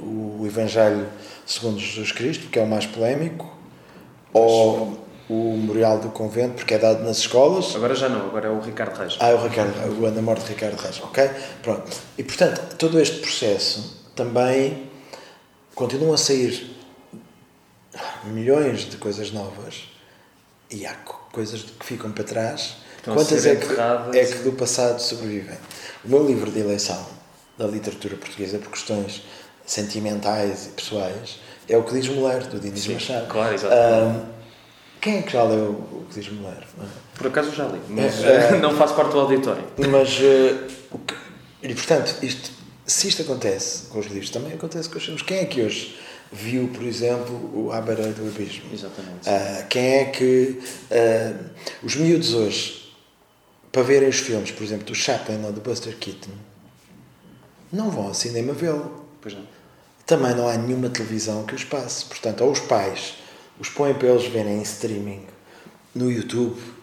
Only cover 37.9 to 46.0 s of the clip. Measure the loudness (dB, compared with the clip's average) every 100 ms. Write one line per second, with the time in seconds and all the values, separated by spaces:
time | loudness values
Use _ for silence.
37.9 | 0 0 2 6 8 8 6 4 6 4
38.9 | 4 4 4 4 4 2 -2 -6 -2 4
39.9 | 6 6 6 8 8 6 4 -6 -14 -14
40.9 | -14 -10 -12 -12 -20 -20 -14 -10 -4 2
41.9 | 2 2 -4 -6 -6 -10 -16 -20 -12 -2
42.9 | 0 0 0 -2 0 0 0 -2 -8 -8
43.9 | -8 -6 -6 -6 -8 -8 -8 -8 -8 -8
44.9 | -8 -8 -6 -4 -2 -2 0 0 -2 -10
45.9 | -14